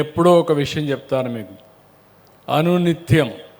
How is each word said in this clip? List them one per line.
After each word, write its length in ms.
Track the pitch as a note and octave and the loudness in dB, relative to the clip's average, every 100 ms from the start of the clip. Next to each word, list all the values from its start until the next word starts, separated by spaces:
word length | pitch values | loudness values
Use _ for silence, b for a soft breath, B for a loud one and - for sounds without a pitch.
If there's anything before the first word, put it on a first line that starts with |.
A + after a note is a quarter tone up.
ఎప్పుడో 280 | D3 - F3 F3 | 0 2 4 4
ఒక 80 | E3 D3 | 4 0
విషయం 240 | C#3 D#3 D3 | -2 -4 -4
చెప్తాను 400 | C3 - C3 B2+ A#2 | -6 -4 -4 -4 -8
మీకు, 180 | G2 G2 - _ _ _ _ _ _ _ - | -12 -18 -20 _ _ _ _ _ _ _ -4
అనునిత్యం 840 | D3 E3+ F3+ F3 E3 - D#3+ A2+ - - | 0 2 0 0 -2 0 2 2 -4 -18